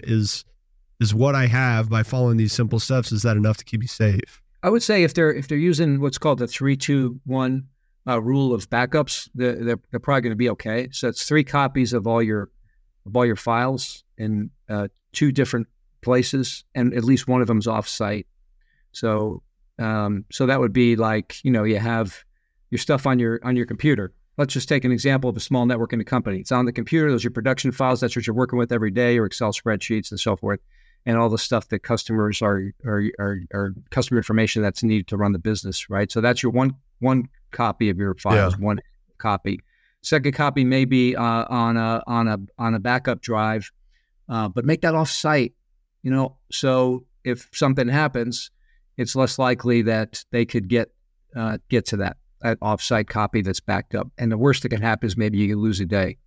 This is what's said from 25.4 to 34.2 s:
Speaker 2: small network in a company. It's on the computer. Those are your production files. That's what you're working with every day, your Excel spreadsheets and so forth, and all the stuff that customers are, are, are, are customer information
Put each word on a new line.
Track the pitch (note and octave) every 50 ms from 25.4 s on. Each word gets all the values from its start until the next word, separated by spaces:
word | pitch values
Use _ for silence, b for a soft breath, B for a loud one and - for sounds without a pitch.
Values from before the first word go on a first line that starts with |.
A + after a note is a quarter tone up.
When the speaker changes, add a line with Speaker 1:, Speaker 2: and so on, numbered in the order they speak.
Speaker 2:
small | - - C3+ B2+ A#2+
network | A#2+ B2+ A2+ A#2 -
in | - A2+
a | G#2+
company. | - - A#2+ - A2 G2 F#2
It's | F#2+ -
on | C#3 B2 B2
the | A#2+
computer. | A#2+ A#2+ A#2 - D#3+ D#3+ D#3 D3
Those | C3 A2+ A2
are | A#2+
your |
production | - A#2+ A2 C3 C3 - - C3
files. | B2 - C3+ B2+ B2+ A#2+
That's | C3 A2+ -
what | B2 A2
you're | A#2+ G#2+
working | A#2+ B2+ B2+ - B2
with | A#2+ A#2+
every | B2 A#2 A2 G#2+
day, | F#2+ A#2+ B2 A#2+ A#2+
your | A#2+ A2
Excel | F#2+ - - A#2+ G#2+
spreadsheets | G2 - - A#2+ G#2+ G2+ - - A2+ G#2+ - -
and | G#2 G2+
so | - A2+ G2+
forth, | - - G#2 G2+ - - _ _ _ _ _ _ _ _
and | A#2 A#2
all | A2+ A#2 A2+
the | A2 A2+
stuff | - - B2 A2+ - -
that | A2+ F#2+
customers | - - A#2+ - - - A2+ A2 G#2 G#2 G2+ -
are, | A2+ G#2 G#2 G2 F#2+ G2 G2 - -
are, | A#2+ G#2+ G#2 G#2 G#2+ - -
are, | G2+ G2+ G2 F#2+ F2 -
are | - G2+ G2+ G2 F#2+ G#2+ - _
customer | - C#3 A#2+ - B2+
information | A#2